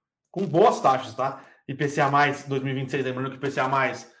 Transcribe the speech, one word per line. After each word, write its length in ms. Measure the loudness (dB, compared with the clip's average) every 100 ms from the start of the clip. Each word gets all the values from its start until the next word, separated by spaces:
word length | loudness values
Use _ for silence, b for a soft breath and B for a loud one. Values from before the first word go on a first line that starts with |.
| _ _ _
com 140 | -6
boas 360 | 0 4 6 6
taxas, 340 | 2 2 -2
tá? 300 | -4 -4 -4 B B B
I 60 |
P 140 | -4 -2
C 120 | 0
A 100 | 2
mais 340 | 4 2 0
dois 180 | -4 -4
mil 100 | -4
e 20 |
vinte 140 | -4 -4
e 20 |
seis, 140 | -4
lembrando 260 | -4 -4 -6
que 60 | -6
o 20 |
I 20 |
P 100 | -6
C 80 | -2
A 80 | 0
mais, 440 | 2 0 -4 -12 b